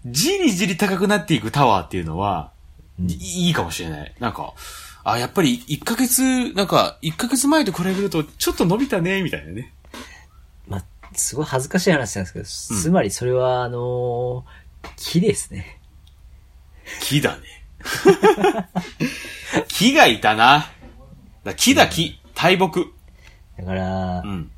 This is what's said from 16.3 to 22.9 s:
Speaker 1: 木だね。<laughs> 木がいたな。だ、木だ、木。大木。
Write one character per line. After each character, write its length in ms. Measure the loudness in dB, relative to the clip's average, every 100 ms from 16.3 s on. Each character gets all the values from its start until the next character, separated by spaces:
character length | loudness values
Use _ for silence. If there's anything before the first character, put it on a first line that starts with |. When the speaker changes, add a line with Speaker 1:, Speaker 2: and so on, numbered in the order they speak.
| -20 -20 -20 -20 -20 -16 -10
Speaker 1:
木 200 | -2 0
だ 160 | 0 -4
ね。 40 | -18 -20 -20 -16
<laughs> 1900 | -10 2 4 6 4 4 2 0 -6 -8 -8 -8 -8 -6 -14 -14 -4 -4 -4
木 260 | 2 4
が 120 | 8 6
い 140 | 6
た 160 | 2 6
な。 340 | 6 6 2 -14 -20 -20 -20 -20 -20 -12
だ、 100 | -10
木 200 | 0 4
だ、 140 | 6 4
木。 320 | 4 -4 -6 -16
大 240 | 0 2 4
木。 340 | 2 0 -6